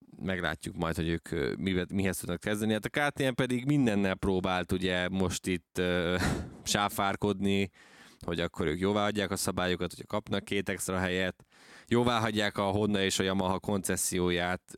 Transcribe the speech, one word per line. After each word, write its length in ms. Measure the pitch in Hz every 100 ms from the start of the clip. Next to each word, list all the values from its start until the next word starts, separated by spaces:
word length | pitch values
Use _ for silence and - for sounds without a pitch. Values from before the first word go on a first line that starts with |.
| - -
meglátjuk 540 | 90 92 82 80 - 80
majd, 200 | 82 82
hogy 120 | 80
ők, 220 | 85 -
ö, 220 | 82 65 50
mibe-, 280 | 95 90 87
mihez 260 | 98 95 87
tudnak 220 | 90 87
kezdeni. 320 | - 104 110
Hát 120 | 107
a 40 | 110
K 240 | - 147
T 180 | - 135
M 40 |
pedig 300 | 120 127 127
mindennel 500 | 131 147 123 101 98
próbált 580 | 95 98 92 92 90 90
ugye 360 | 92 92 90 90
most 380 | 92 92 90 -
itt, 320 | 90 - -
ö, 380 | 90 87 85 90 90 -
<laughs> 260 | - -
sáfárkodni, 1080 | - 107 101 - 98 98 104 98 98 98 98 - - - - -
hogy 160 | - 85
akkor 260 | 85 - 85
ők 120 | 80
jóváhagyják 500 | 95 104 104 104 95
a 60 | 95
szabályokat, 540 | - 92 90 87 87
hogyha 160 | - -
kapnak 380 | 104 - 101
két 240 | - 101 95
extra 300 | 92 - 92
helyet. 460 | 92 90 92 - - - - - -
Jóváhagyják 720 | 117 123 117 113 107 104 101
a 40 |
Honda 400 | 101 98 107 101
és 160 | 98 -
a 40 |
Yamaha 360 | 95 95 92 95
koncesszióját, 1040 | - 101 87 92 - 92 90 87 87 92 -